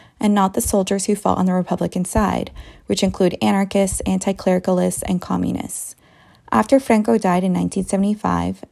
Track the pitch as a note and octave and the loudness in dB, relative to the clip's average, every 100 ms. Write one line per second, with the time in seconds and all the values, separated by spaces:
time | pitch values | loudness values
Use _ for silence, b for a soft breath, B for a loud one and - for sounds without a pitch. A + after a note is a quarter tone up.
0 | B B G#3+ G3+ F#3+ G#3+ - G#3 F#3+ G3 | B B 2 2 2 0 0 0 0 -2
1 | G3+ G3+ - - F#3 F3+ F3 F#3 F3 F#3+ | -2 -2 0 0 2 0 0 -2 -2 -4
2 | F3+ A3 F#3+ - - - B B B G3 | -2 0 0 0 -4 -12 B B B -2
3 | F#3 - F3+ - G#3+ G3+ G3 G3 G3 - | 0 2 0 2 0 0 0 0 0 -2
4 | - F#3 G3 F#3+ - F#3 F#3 F3+ F3+ - | -2 -2 -2 -2 0 0 2 0 0 -2
5 | - F3+ - F3+ - - - - - - | -4 -4 -2 -2 -2 -4 -6 -10 -12 -16
6 | b b b b b A3 G#3+ C4+ - A3 | b b b b b 0 4 4 4 2
7 | G#3+ A3+ F#3+ F3+ F#3 F3+ F3+ G3 F#3 G3 | 4 2 2 2 2 0 0 -2 -2 0
8 | G3+ G#3 F#3 E3+ F3 F#3+ - | 0 0 0 0 -2 -4 -6